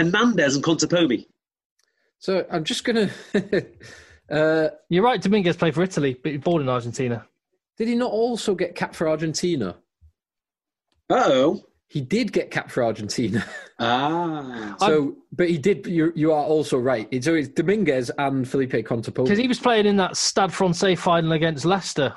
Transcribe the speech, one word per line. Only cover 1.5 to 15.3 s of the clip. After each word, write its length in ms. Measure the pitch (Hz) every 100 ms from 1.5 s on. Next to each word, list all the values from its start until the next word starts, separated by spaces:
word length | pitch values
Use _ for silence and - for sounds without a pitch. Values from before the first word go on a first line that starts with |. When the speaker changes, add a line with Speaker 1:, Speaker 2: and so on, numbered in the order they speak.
| _ _ _ _ _ _ _
Speaker 2:
So 260 | - 190 -
I'm 140 | 175
just 200 | 156 240
gonna, 280 | - 226 202 - - 202
<laughs> 960 | 196 190 - - - - - - -
uh, 380 | 151 156 160 156 - _
Speaker 3:
You're 140 | 175
right, 180 | 240 247
Dominguez 340 | 190 214 175 160
played 200 | 165 143
for 80 |
Italy, 340 | 185 - 139 120
but 80 | 156
he 60 | 143
was 60 |
born 200 | 175 170
in 60 | 131
Argentina. 580 | 123 117 110 127 117 - _ _ _ _ -
Speaker 2:
Did 100 | 226
he 60 |
not 160 | 240 247
also 440 | 214 240 233 - 180
get 180 | 180
capped 220 | - 180 -
for 120 | 160
Argentina? 680 | 156 160 147 180 156 92 - _ _ - _ _ _ _ _ _ _ _ _ -
Speaker 1:
Uh-oh. 500 | 240 208 131 143 202 - _ _
Speaker 2:
He 140 | 151
did 300 | 123 214 214
get 160 | 185 -
capped 200 | 151 -
for 120 | -
Argentina. 640 | 117 107 104 - 113 107 -
<laughs> 60 | - - -
Speaker 1:
Ah. 960 | 117 123 147 165 170 156 131 120 104 104
Speaker 2:
So, 160 | 190 156
Speaker 3:
I'm 140 | 143 - _